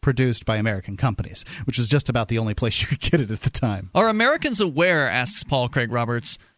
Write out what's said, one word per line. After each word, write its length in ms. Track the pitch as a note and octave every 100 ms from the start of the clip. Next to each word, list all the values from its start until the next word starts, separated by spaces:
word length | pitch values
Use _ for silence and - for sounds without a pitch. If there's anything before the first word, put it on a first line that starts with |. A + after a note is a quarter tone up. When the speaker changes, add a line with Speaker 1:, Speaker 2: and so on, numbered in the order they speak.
Speaker 1:
produced 440 | - B2+ B2+ A#2
by 120 | - A2
American 400 | A2 G2 - G2
companies, 480 | B2+ G2 - - - -
which 140 | A2 A#2+
was 100 | A2+
just 200 | C#3+ -
about 180 | A#2+ A2
the 120 | A2+
only 160 | A2
place 280 | G#2 A#2 -
<laughs> 0 |
you 60 | -
could 120 | C#3+
get 200 | - E3
it 100 | G#2+
at 120 | A2
the 80 | -
time. 400 | - A#2 G2 F#2
Speaker 2:
Are 140 | - A3
Americans 520 | G#3+ B3 D#4 D4+ G#3+
aware, 480 | F#3+ C#3 F3+ E3 C3
asks 360 | A#2 B2 -
Paul 240 | - C#3 B2
Craig 240 | C3+ A#2
Roberts, 460 | A#2+ A#2 A#2+ - - _